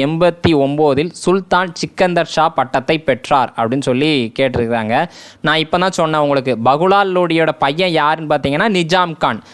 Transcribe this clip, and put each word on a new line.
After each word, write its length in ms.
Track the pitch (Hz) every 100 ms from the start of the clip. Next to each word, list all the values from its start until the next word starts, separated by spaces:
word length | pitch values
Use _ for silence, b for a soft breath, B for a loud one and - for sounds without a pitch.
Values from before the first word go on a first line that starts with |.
| 135
எண்பத்தி 440 | 160 175 170 170
ஒம்போதில் 560 | 151 135 147 151 135 170
சுல்தான் 640 | - - 190 185 180 185
சிக்கந்தர் 520 | 165 - - 185 175 156
ஷா 220 | - 160
பட்டத்தை 500 | 165 127 135 123 156
பெற்றார் 540 | 151 123 - 139 123 -
அப்படின்னு 240 | 113 135
சொல்லி 520 | 135 127 151 143 113 -
கேட்டிருக்காங்க. 560 | 135 123 117 117 107 123 170 B B B
நான் 160 | 156 156
இப்ப 220 | 156 180
தான் 120 | 185
சொன்னேன் 300 | 180 160 156
உங்களுக்கு, 380 | 147 139 131 113
பகுலால் 480 | 123 147 185 196 196
லோடியோட 400 | 180 175 165 160 151
பையன் 320 | 139 151 185
யாருன்னு 440 | 156 147 160 151
பார்த்தீங்கன்னா, 340 | 147 139 147 220
நிஜாம் 480 | 190 160 185 175 156
கான். 260 | 143 107 B